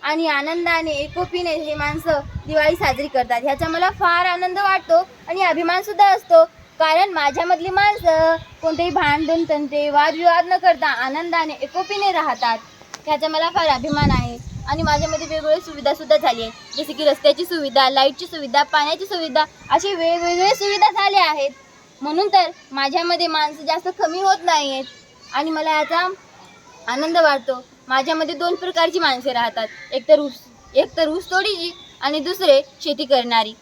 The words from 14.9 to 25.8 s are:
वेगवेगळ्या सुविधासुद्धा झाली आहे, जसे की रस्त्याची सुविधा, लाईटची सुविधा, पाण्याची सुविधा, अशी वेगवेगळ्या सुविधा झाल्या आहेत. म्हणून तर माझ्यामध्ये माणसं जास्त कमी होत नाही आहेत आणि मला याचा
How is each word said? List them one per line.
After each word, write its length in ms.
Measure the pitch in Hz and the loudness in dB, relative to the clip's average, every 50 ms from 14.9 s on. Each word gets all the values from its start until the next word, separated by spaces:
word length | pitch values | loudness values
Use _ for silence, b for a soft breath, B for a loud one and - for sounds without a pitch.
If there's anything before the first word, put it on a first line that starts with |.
| 294 294 320 311 311 311 330 | 0 0 0 -2 -4 -6 -6
वेगवेगळ्या 340 | 302 320 311 294 311 311 349 | -6 -6 -4 0 0 0 0
सुविधासुद्धा 560 | 339 330 302 285 - 277 311 - 311 254 311 | 0 -8 -14 -2 -2 -2 -2 -2 0 0 0
झाली 260 | 302 - 277 240 233 | 2 2 0 -2 -2
आहे, 400 | 226 220 220 - - - - 277 | -6 -10 -12 -16 -20 -14 -10 -10
जसे 100 | 302 277 | -8 -8
की 120 | 269 247 311 | -6 0 2
रस्त्याची 400 | 294 285 - - 294 285 - 349 | 2 2 4 4 2 2 2 -2
सुविधा, 460 | 339 359 330 294 269 233 277 269 262 | -4 -4 -4 -4 0 2 2 2 4
लाईटची 360 | 269 269 269 277 269 - 359 | 4 2 2 2 0 -4 -14
सुविधा, 360 | 339 339 320 285 254 233 285 | -12 -10 -10 -10 0 0 0
पाण्याची 440 | 294 285 - 302 294 302 330 - 381 | 0 2 0 -2 0 0 -4 -6 -6
सुविधा, 380 | 392 403 349 330 311 247 311 302 302 - - - - | -8 -6 -6 -6 -4 -2 -2 -2 -2 -4 -20 -6 -2
अशी 240 | - 330 370 403 392 | 0 0 0 0 -4
वेगवेगळ्या 600 | 339 330 330 339 349 339 349 349 349 370 403 - | 0 0 0 0 0 0 -2 0 2 2 2 2
सुविधा 360 | - 392 403 403 415 415 427 | 0 0 -2 2 2 2 2
झाल्या 400 | 359 415 392 403 392 403 359 311 | 2 2 0 2 4 2 2 2
आहेत. 200 | 311 294 277 277 254 - - - - - - _ _ - | 0 -2 -2 -4 -6 -8 -20 -20 -20 -20 -20 _ _ -10
म्हणून 260 | 262 294 302 339 415 415 | -8 -4 -2 0 0 4
तर 220 | 392 381 349 311 - - - _ | 4 4 4 2 -2 -12 -20 _
माझ्यामध्ये 540 | 269 277 277 277 269 359 339 349 349 320 349 | -6 -4 -4 -2 -2 -2 -2 -2 -2 -2 -2
माणसं 380 | 339 311 311 302 302 302 285 302 | -2 0 0 -2 -2 -4 -8 -4
जास्त 240 | 285 320 359 - 359 359 - | -4 -4 -2 -2 -6 -4 -2
कमी 220 | 392 311 330 370 | -2 -2 -2 0
होत 160 | 392 381 381 392 | 2 2 2 2
नाही 300 | 339 359 330 302 294 277 | 2 0 0 0 0 -2
आहेत 120 | 269 262 269 - - - - _ - - - - | -4 -6 -8 -10 -14 -20 -20 _ -20 -20 -20 -8
आणि 180 | - 254 294 320 | -6 -4 -4 -2
मला 200 | 320 311 311 320 | -4 -2 -2 0
याचा 420 | 311 302 | 0 0